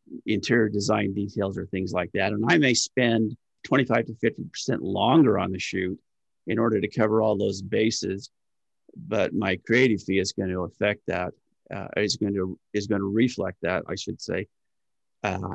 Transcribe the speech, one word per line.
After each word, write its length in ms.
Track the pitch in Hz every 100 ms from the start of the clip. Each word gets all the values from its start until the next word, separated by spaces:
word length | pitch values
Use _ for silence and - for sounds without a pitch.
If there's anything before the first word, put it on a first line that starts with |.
| - - -
interior 440 | 104 - 117 107
design 440 | 104 101 107 101
details 420 | 101 101 - 101 95
or 120 | 92
things 260 | 95 95
like 180 | 92 87
that. 200 | 98 95
And 100 | 104 117
I 100 | 165
may 160 | 135
spend 640 | 120 - - 120 113 110 - _ _
twenty-five 440 | - 156 123 117 117
to 80 | 113
fifty 280 | 113 -
percent 380 | - - - -
longer 560 | 92 98 110 151 131 95
on 140 | 95
the 80 | 92
shoot 400 | - 95 92 98 _ _ _ _ -
in 100 | 107
order 240 | 117 107
to 60 | 104
cover 340 | - 110 110
all 160 | 110 104
those 240 | 101 95
bases, 680 | 98 107 113 - 98 98 - _ _ _ _ _ _ -
but 380 | - 107 90
my 240 | - 98 95 -
creative 340 | 117 131 104
fee 160 | - 95
is 160 | 95
gonna 260 | - 95 92
affect 400 | 87 - 104 104 -
that, 260 | 90 90 - _ _ -
uh, 140 | 98 - -
is 220 | 104 -
gonna, 360 | 104 101 92 87 _
is 140 | 104 101
gonna 160 | 101
reflect 540 | 98 107 123 - 92 90
that, 220 | 87 90 -
I 80 | 90
should 240 | - -
say. 280 | - 92 101 _ _ _ _ _ _ _
Uh, 300 | 104 92 92